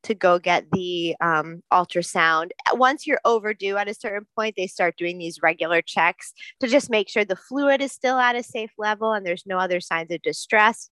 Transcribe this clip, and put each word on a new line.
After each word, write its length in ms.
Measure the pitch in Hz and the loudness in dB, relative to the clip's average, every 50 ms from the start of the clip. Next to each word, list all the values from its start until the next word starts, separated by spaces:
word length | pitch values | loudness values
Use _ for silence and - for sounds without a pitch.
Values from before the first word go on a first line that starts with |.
to 120 | - - 220 | -4 -4 -4
go 240 | 185 - 180 175 180 | 2 4 4 4 4
get 260 | - 180 175 165 - 151 | 2 0 0 0 0 _
the, 420 | - 190 180 180 175 175 170 165 160 - | -2 -2 -2 -4 -4 -2 -2 -4 -2 0
um, 420 | 165 170 165 156 151 165 165 170 _ _ | 0 2 2 2 0 -4 -10 -14 _ _
ultrasound. 760 | - 180 175 - - 175 175 - - 185 165 165 160 160 165 180 - - - - | 2 2 2 2 -4 -4 -4 -2 0 2 2 4 4 2 0 -4 -10 -4 -2 0
Once 340 | - 240 254 254 285 320 - | 2 4 4 2 2 0 -2
you're 140 | 311 277 - - | -2 -2 0 2
overdue 520 | 233 233 220 202 214 214 _ 190 196 196 | 2 0 2 0 -4 -6 _ -4 -4 -2
at 120 | 202 202 202 | -2 -4 -4
a 60 | 214 | -8
certain 320 | - - 214 202 208 214 _ _ | -8 -8 -8 -8 -8 -10 _ _
point, 200 | - 214 220 208 | -6 -6 -4 -4
they 100 | 202 180 | -6 -6
start 300 | 180 - - 185 170 165 | -6 -2 0 0 0 0
doing 220 | - 175 175 175 180 | -2 -6 -6 -6 -6
these 220 | 170 165 165 - | -8 -10 -6 0
regular 400 | - 165 165 165 170 165 170 165 | 0 0 0 0 -2 0 0 0
checks 500 | - - - 202 160 175 190 _ - - _ - - - - _ | 0 0 0 2 2 2 0 _ -16 -20 _ -20 -20 -20 -6 _
to 80 | 269 | -2
just 240 | 233 233 285 - - | 2 2 2 2 2
make 180 | 226 214 196 - | -2 -2 -2 0
sure 160 | - 226 208 | -2 -2 0
the 120 | 202 185 | 0 -2
fluid 440 | - - _ 247 277 285 277 277 262 | -8 -6 _ -4 0 2 2 2 2
is 120 | 277 262 | 0 -4
still 260 | - - - 254 262 254 | -6 -4 -2 0 2 2
at 160 | 247 247 240 | 2 2 0
a 60 | 240 | -2
safe 300 | 254 - - 233 220 220 _ | -6 -8 -8 -8 -8 -8 _
level 360 | - 214 214 214 202 220 220 | -6 -4 -4 -2 -2 0 -2
and 120 | 220 208 196 | -2 -2 -2
there's 220 | 175 175 175 - | -4 -6 -6 -4
no 120 | 196 185 185 | -4 -2 -2
other 220 | 185 180 180 180 | 0 0 -2 -4
signs 300 | - - 175 165 165 165 | -2 -2 -4 -4 -2 -4
of 100 | 170 160 | -8 -4
distress 680 | - 156 - - - _ 233 214 214 220 226 - - _ _ | -4 -4 -4 -4 -4 _ 2 4 4 4 2 0 -14 _ _